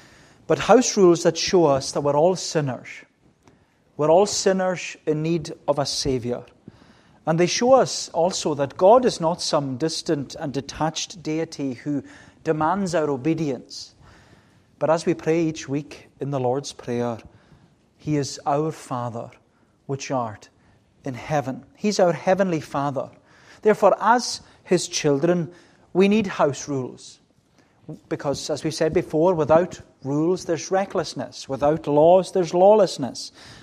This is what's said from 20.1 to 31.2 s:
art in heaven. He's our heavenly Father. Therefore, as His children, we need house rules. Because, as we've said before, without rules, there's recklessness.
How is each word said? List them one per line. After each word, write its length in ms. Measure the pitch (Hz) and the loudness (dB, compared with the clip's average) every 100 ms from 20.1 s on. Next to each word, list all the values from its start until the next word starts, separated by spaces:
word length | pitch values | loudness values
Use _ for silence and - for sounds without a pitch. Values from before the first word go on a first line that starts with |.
art 380 | 135 117 104 - _ _ _ _ _ - | -4 -4 -10 -20 _ _ _ _ _ -12
in 80 | |
heaven. 500 | 120 - 151 135 127 - _ | -12 -4 -4 -4 -8 -14 _
He's 200 | 208 202 | -2 2
our 140 | 180 | 2
heavenly 480 | 151 - 185 196 160 | 2 0 0 0 -4
Father. 500 | - 147 143 131 120 - _ _ - - | -4 -6 -4 -6 -8 -14 _ _ -20 -2
Therefore, 340 | 214 208 196 - | 0 4 4 4
as 400 | 196 240 226 - - _ - | 2 2 0 -10 -14 _ -2
His 240 | 180 - | -2 -2
children, 600 | - 151 143 170 175 160 - _ _ _ | -2 0 2 2 0 -2 -10 _ _ _
we 160 | 170 196 | 2 4
need 180 | 214 196 | 4 0
house 400 | - 160 131 - | 0 0 0 -6
rules. 540 | 139 123 127 - - _ _ _ _ _ _ - 160 - | -6 -6 -12 -20 -20 _ _ _ _ _ _ -20 -16 -10
Because, 400 | 151 147 139 - | -6 -4 -4 -4
as 160 | 147 160 | -4 -4
we've 80 | |
said 200 | - 160 | -2 0
before, 400 | 185 156 156 170 | 0 0 2 2
without 460 | 175 147 160 180 - - _ | 2 4 4 4 -6 -20 _
rules, 400 | 131 143 160 180 | -4 -2 0 -2
there's 280 | - 160 - | -2 -6 -2
recklessness. 760 | 190 196 190 156 - | -2 -2 -4 -6 -8